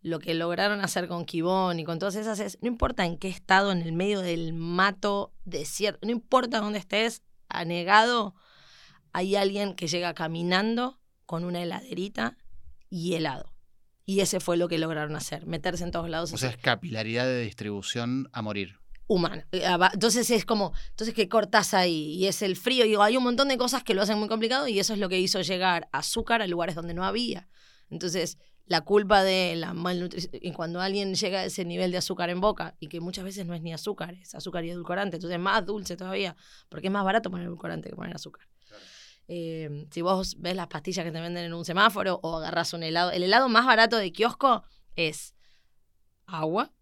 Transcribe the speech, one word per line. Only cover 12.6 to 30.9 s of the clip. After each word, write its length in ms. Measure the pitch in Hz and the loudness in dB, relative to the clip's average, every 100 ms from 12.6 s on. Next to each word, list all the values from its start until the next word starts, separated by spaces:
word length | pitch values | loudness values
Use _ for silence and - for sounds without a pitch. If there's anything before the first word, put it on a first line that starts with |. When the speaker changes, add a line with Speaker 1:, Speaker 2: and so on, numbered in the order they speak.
| - - - | -14 -16 -10
Speaker 1:
y 240 | 180 170 | -6 -2
helado. 400 | 170 156 131 - - - - _ _ - | -2 -2 -4 -10 -14 -20 -20 _ _ -2
Y 160 | 196 | 0
ese 180 | 185 180 | 2 0
fue 180 | 175 170 | 0 0
lo 100 | 170 | 0
que 120 | 165 | 0
lograron 360 | 160 156 151 151 | -2 -4 -4 -6
hacer, 300 | - 151 - | -8 -10 -6
meterse 380 | 160 180 175 | -4 -4 -4
en 80 | 175 | -4
todos 180 | 170 170 | -4 -4
lados. 240 | 160 170 | -4 -4
Speaker 2:
O 40 | - | -2
sea, 120 | 127 | -4
es 80 | 117 | 0
capilaridad 680 | - 117 175 110 110 117 127 | 0 0 -2 -6 -2 0 0
de 160 | 127 | 0
distribución 840 | 113 - 104 101 95 120 120 127 135 | -4 -6 -6 -6 -4 -4 -2 -4 -4
a 80 | - | -6
morir. 360 | 107 101 92 - - - - | -6 -4 -6 -10 -18 -16 0
Speaker 1:
Humana. 380 | 190 170 156 - | 2 2 -4 -6
Eh, 140 | 185 180 | -2 0
aba-, 240 | 175 180 | 4 4
entonces 360 | 190 226 226 233 | 4 2 2 4
es 140 | 233 - | 2 2
como, 280 | 220 190 - - | 0 2 0 -4
entonces, 220 | - 220 | -4 -4
¿qué 140 | 220 190 | 0 4
cortás 440 | 226 208 220 196 | 4 6 4 4
ahí? 400 | 196 180 165 151 165 | 4 4 2 -2 0
Y 120 | 190 | 0
es 140 | - | 2
el 140 | 202 185 | -2 0
frío. 300 | - 254 220 | 0 4 6
Digo, 180 | 214 | 6
hay 140 | 208 254 | 6 6
un 60 | |
montón 260 | 247 240 277 | 2 2 2
de 80 | 254 | 4
cosas 260 | 247 254 | 2 0
que 100 | - | 0
lo 80 | 190 | 0
hacen 160 | 202 214 | 2 0
muy 120 | 208 | 0
complicado 380 | 220 226 254 285 | 0 0 0 0
y 120 | 202 | 0
eso 140 | 196 | 0
es 60 | 214 | 0
lo 100 | 190 | 0
que 100 | 185 | 2
hizo 220 | 185 196 | 2 0
llegar 480 | 170 185 185 170 - | -2 0 2 2 0
azúcar 500 | 139 - - 226 233 | -4 -2 -4 0 0
a 60 | 196 | 0
lugares 260 | 170 170 160 | -2 -2 -4
donde 180 | 170 | -6
no 100 | 170 190 | -4 -2
había. 440 | 208 240 185 - - - _ - | -2 -4 -8 -12 -20 -20 _ -14
Entonces, 480 | 160 175 180 160 - - _ _ | -6 -4 -2 -4 -6 -20 _ _
la 160 | 170 | 0
culpa 420 | 156 202 202 208 | 6 4 8 6
de 320 | 190 185 180 165 | 6 4 2 0
la 160 | 160 | -4
malnutrición, 580 | 170 175 180 180 180 175 - | -4 -2 -2 -4 -6 -8 -8
y 120 | - | -10
cuando 260 | 160 165 170 | -6 -6 -4
alguien 360 | 190 | -2